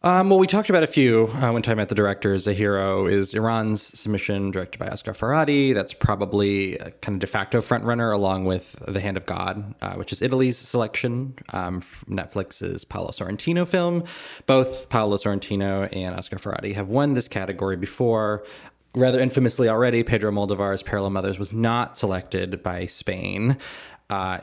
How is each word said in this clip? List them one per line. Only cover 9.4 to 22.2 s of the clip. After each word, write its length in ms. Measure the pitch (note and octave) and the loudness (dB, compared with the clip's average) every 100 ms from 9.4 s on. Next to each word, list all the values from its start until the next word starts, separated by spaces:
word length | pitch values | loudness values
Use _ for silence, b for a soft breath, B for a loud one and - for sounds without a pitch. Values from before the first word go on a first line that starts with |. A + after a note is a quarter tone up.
| F#2 G2 G2+ - | -4 -6 -8 -10
uh, 120 | F#2+ | -8
which 180 | F#2 F#2 | -8 -8
is 100 | - | -4
Italy's 360 | B2+ C3 C3 A#2+ | 0 2 2 0
selection, 760 | - B2 A2 - B2+ A#2+ C3+ C3 - | -2 -2 -2 -2 -2 -2 -4 -10 -10
um, 240 | - F2+ F2+ | -6 -4 -6
f-, 260 | - - - | -8 -14 -8
Netflix's 720 | G2 F#2+ G2+ F#2+ - F2+ E2+ | -6 -4 -6 -6 -6 -6 -8
Paolo 280 | - - F2+ | -8 -8 -8
Sorrentino 540 | - F#2 G2+ - E3+ F3 | -6 -6 -4 0 0 2
film. 380 | F#3 F3 F3 E3+ B B B - | 2 2 0 -4 B B B 2
Both 440 | C3 B2+ - - | 4 4 -2 -2
Paolo 260 | A#2+ G#2+ G2+ | 0 2 2
Sorrentino 720 | G#2+ G2 - G2+ G2 G2 G2 F#2+ | 0 -2 -2 -2 0 -2 -2 -4
and 180 | F#2 F2+ | -6 -6
Asghar 200 | G2 G2 | -8 -10
Farhadi 360 | G2+ - G2+ | -6 -6 -4
have 160 | G2+ F#2+ | -4 -2
won 240 | A#2+ D3 | 2 2
this 160 | B2+ A#2 | 0 -2
category 480 | - F#2+ F#2 F#2+ F#2 | -4 -6 -4 -2 -2
before. 680 | G2 - B2 A2+ G#2+ G#2+ B B B _ _ B2+ | -4 0 2 2 2 -2 B B B _ _ 2
Rather 260 | B2+ B2+ | 4 4
infamously 480 | B2+ C3 B2 - A#2+ | 2 4 2 4 2
already, 340 | A2 B2 A#2 | 4 4 4
Pedro 280 | A#2 A#2 G#2 | 2 2 2
Moldovar's 520 | G#2 G2+ G2 G2+ G2 | 0 0 0 0 -2
Parallel 280 | - G#2 G2 | -2 -2 0
Mothers 280 | G2 F#2+ F#2 | 0 -2 -4
was 140 | G2 | -6
not 440 | A2 A2+ A#2+ A#2+ - | -2 0 0 -2 -2
selected 640 | G2+ F#2 | -2 -2